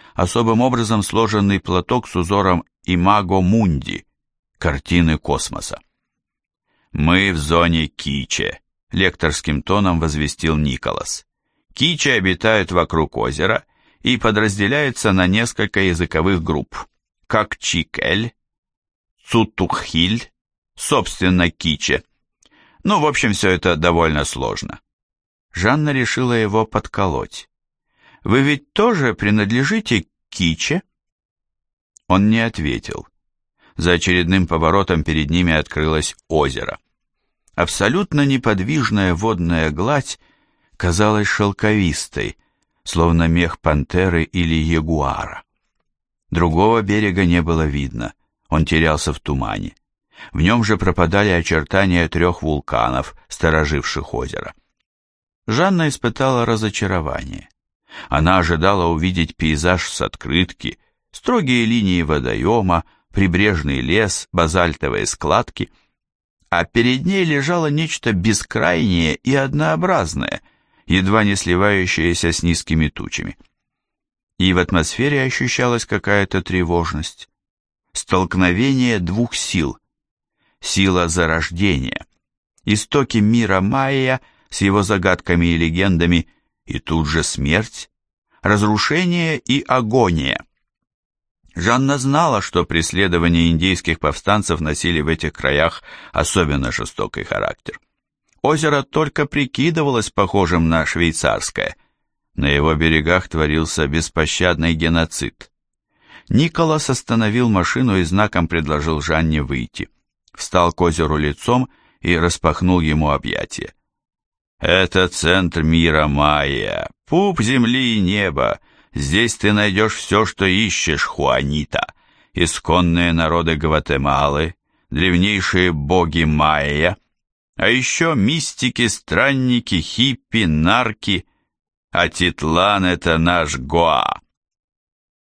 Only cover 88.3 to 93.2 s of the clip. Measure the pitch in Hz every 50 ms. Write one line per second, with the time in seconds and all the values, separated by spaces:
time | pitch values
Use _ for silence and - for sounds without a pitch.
88.3 | _ _ - 101 104 104 104 104 107 107 - - 147 170 185 175 175 175 165 160
89.3 | 156 131 - - 127 139 - - 131 131 120 107 113 131 113 95 85 78 67 67
90.3 | - - - _ _ _ _ _ _ _ _ _ _ _ _ _ _ _ _ _
91.3 | _ _ _ _ _ 90 85 107 120 127 135 135 143 139 127 135 139 151 175 156
92.3 | 123 101 92 - - 87 87 - - 82 82 - - 92 98 92 87 85